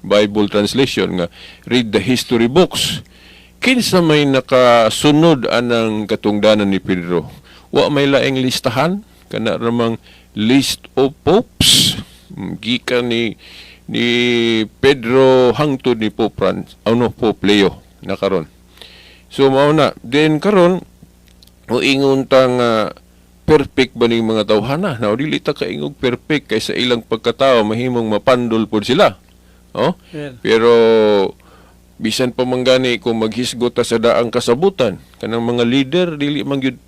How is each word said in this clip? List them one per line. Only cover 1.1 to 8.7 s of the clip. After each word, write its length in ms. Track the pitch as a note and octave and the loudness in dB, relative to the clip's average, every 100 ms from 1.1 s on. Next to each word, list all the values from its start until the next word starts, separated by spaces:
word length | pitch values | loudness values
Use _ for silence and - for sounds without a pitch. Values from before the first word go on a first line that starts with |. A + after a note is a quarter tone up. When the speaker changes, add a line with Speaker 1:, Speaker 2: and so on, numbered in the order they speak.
| F2+ | -2
Speaker 1:
nga, 80 | E2+ - - - - | -6 -8 -20 -20 -2
"Read 240 | A#2+ A#2 | -2 0
the 80 | G2+ | -2
history 480 | F#2+ B2 - A#2+ A#2 | 0 -4 -2 0 2
books." 560 | D3 F3 - - - - - - - - _ | 2 0 -2 -6 -8 -12 -20 -20 -20 -20 _
Kinsa 400 | - B3+ - F#3 | -2 0 0 0
may 240 | E3+ D3+ C#3+ | 2 2 2
nakasunod 1200 | C3+ - C3 B2 A#2+ A2 - D3 D3+ E3+ D3 A2 | 0 0 2 4 4 2 2 2 4 4 2 0
anang 640 | A#2 A#2+ A#2 A2+ G#2+ G2+ | -2 0 -2 -2 -4 -4
katungdanan 580 | G#2+ G#2+ G#2 G#2+ G#2+ G2+ | -2 -2 2 2 4 2
ni 140 | F#2+ | -2
Pedro? 480 | - F#2 E2+ F2 D2+ - - - - | -2 -4 -2 -4 -4 -16 -20 -20 -4
Wa 160 | C3+ - | 0 2
may 160 | C#3+ C#3+ | 2 2
laing 320 | C#3 B2+ C3 | 2 0 -2
listahan, 640 | B2+ - C3 | -2 -2 -4